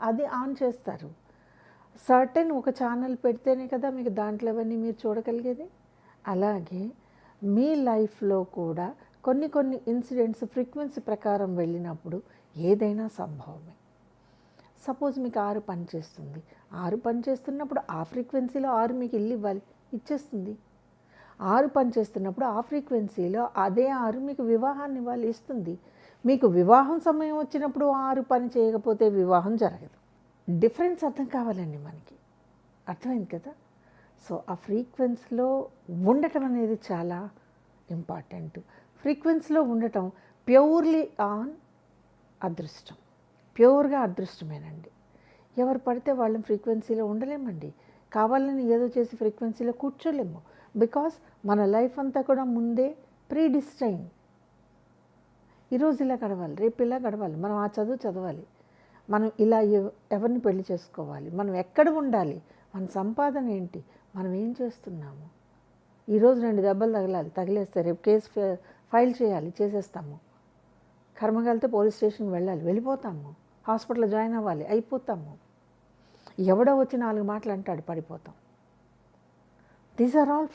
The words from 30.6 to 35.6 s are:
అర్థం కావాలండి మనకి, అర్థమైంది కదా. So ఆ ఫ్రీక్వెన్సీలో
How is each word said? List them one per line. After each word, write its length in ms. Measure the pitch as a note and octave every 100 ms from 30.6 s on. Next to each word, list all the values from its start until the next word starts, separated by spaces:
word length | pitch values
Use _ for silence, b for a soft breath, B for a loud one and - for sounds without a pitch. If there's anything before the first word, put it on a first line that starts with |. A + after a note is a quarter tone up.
| A3 A#3 F4 E4+
అర్థం 200 | D#4 -
కావాలండి 540 | C4 C4+ A#3 F#3+ E3+ D3
మనకి, 380 | D3 D#3 - - _ _ _ _ _ _ -
అర్థమైంది 420 | F3+ B3 B3 F#3 E3+
కదా. 160 | C#4 D4+ _ b b b b _ -
So 60 | E3+ -
ఆ 40 |
ఫ్రీక్వెన్సీలో 1120 | F3 - G#3 B3 - B3+ A#3 - A#3 B3+ C4+